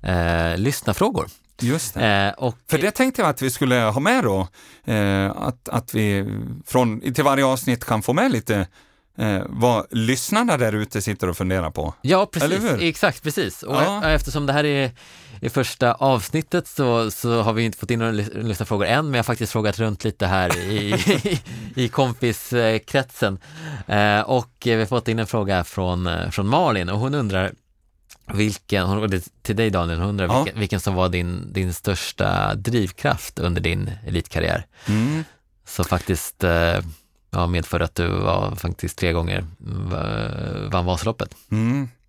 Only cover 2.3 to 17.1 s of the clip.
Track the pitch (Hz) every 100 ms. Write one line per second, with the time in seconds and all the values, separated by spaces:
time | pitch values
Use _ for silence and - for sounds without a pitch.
2.3 | - 127 117 - 156 185 - 262 262 180
3.3 | 139 131 - 135 123 113 110 165 254 143
4.3 | 95 90 - - - - 110 101 98 98
5.3 | - - 123 - 117 - 110 107 98 101
6.3 | 104 120 123 - 131 120 107 - 127 143
7.3 | 135 135 131 - 120 - 110 - 139 262
8.3 | 127 - 104 90 - _ _ _ - 110
9.3 | 95 - - 120 113 - 117 110 131 -
10.3 | 208 240 151 117 107 107 107 101 101 92
11.3 | 85 92 92 82 - 76 - 127 185 202
12.3 | 170 151 190 220 120 170 156 202 - -
13.3 | 143 120 - 92 135 160 202 160 156 143
14.3 | 147 143 143 147 143 131 - - - -
15.3 | - 123 139 127 - 123 113 135 127 -
16.3 | 156 156 180 165 - 131 117 113